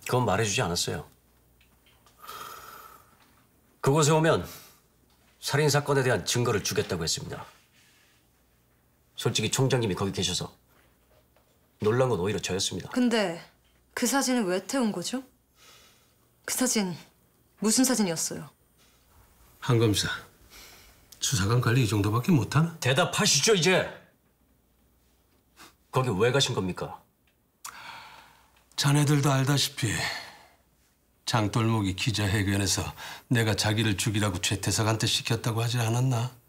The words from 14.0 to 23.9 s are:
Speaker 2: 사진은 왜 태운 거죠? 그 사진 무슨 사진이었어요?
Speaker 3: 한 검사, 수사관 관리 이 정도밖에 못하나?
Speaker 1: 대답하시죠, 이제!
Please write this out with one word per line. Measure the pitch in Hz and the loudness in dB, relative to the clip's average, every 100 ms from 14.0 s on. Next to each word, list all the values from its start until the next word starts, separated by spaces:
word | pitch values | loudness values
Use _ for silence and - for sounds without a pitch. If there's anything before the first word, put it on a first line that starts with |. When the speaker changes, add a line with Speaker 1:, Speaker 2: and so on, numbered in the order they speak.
| 233 | -2
Speaker 2:
사진은 | 269 247 247 190 | 0 0 0 0
왜 | 185 190 | -2 -2
태운 | 277 226 | -2 -2
거죠? | 185 170 254 - _ _ _ - - - _ _ _ _ _ | -2 -6 -8 -10 _ _ _ -20 -20 -20 _ _ _ _ _
그 | - | -8
사진 | - 254 226 190 156 - _ _ _ _ - | -2 0 0 -2 -4 -12 _ _ _ _ -4
무슨 | 208 220 | 0 2
사진이었어요? | 254 240 196 165 - 160 151 _ _ _ _ _ _ _ _ _ _ - | 2 2 0 0 -4 -6 -12 _ _ _ _ _ _ _ _ _ _ -12
Speaker 3:
한 | - 117 | 0 2
검사, | 117 98 - - - _ - - - - - - _ - | 4 2 -2 -6 -10 _ -20 -20 -20 -20 -20 -20 _ -8
수사관 | - 101 98 123 | -4 -2 2 2
관리 | 113 127 | 2 2
이 | 113 | 2
정도밖에 | 104 104 113 123 | 2 2 0 4
못하나? | 156 101 151 165 - | 2 4 2 2 0
Speaker 1:
대답하시죠, | 123 135 170 - 208 - - | 0 2 0 0 2 2 4
이제! | 202 165 180 - | 4 4 2 2